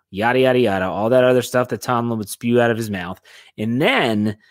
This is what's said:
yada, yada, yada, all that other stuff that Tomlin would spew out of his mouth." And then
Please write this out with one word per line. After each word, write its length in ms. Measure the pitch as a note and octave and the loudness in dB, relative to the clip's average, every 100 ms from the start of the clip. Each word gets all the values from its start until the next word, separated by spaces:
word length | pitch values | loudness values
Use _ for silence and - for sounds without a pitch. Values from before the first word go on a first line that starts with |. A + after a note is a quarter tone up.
| _ | _
yada, 300 | F#2+ A2+ B2+ | -4 0 2
yada, 180 | C3 B2+ | 2 4
yada, 280 | A#2 F#2+ F#2 | 2 0 -2
all 240 | E2+ A2 | -2 2
that 120 | B2+ | 4
other 200 | B2+ B2+ | 4 2
stuff 260 | A#2 B2 B2 | 0 -2 -2
that 140 | A2+ | -6
Tomlin 360 | - B2 A#2+ A2+ | -4 -2 -2 -4
would 100 | G#2 | -8
spew 320 | - A#2+ A#2+ | -6 0 2
out 100 | A#2 | 2
of 60 | A2+ | 0
his 140 | A2+ | -4
mouth." 300 | G2 F2 F#2 _ - - - | -6 -8 -12 _ -20 -18 -8
And 240 | A2 A#2+ | -4 0
then 560 | F3 C4 C#3 G#2+ G#2+ G#2 _ | 0 0 0 0 -2 -4 _